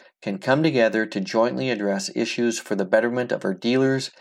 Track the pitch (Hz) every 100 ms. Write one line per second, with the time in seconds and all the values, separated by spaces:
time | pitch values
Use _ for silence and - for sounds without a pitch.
0 | - _ - 98 127 135 160 135 110 110
1 | 107 104 95 113 120 127 131 110 101 98
2 | 98 - 113 - 120 113 - 101 95 110
3 | 117 123 120 110 98 92 117 127 135 131
4 | - -